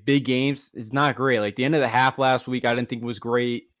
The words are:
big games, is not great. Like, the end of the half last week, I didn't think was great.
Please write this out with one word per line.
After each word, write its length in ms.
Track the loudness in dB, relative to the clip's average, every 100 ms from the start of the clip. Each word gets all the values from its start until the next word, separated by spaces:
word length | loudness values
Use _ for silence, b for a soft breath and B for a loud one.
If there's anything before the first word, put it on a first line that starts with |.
big 200 | 0 2
games, 460 | 2 0 0 -4 -10
is 180 | -16 -6
not 240 | 0 0 0
great. 240 | 0 0
Like, 160 | 0 -2
the 80 |
end 120 | 0 2
of 40 |
the 80 | 2
half 300 | 2 2 2
last 300 | 2 0 -2
week, 160 | -2
I 100 | 0
didn't 140 | 0 -2
think 160 | -6
was 160 | -6 -8
great. 480 | -2 0 0 -4 -8 _